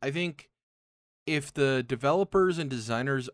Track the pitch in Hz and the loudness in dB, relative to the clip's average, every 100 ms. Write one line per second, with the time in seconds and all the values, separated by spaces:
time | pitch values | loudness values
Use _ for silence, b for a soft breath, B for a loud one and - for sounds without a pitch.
0 | 139 156 175 147 - _ _ _ _ _ | -6 -2 -4 -6 -16 _ _ _ _ _
1 | _ _ - 151 139 - 135 131 120 123 | _ _ -4 -2 -2 0 2 2 -2 -2
2 | 135 175 196 196 185 170 147 123 110 117 | 2 2 2 4 2 2 -2 -4 -2 -2
3 | 131 135 123 | 0 -2 -4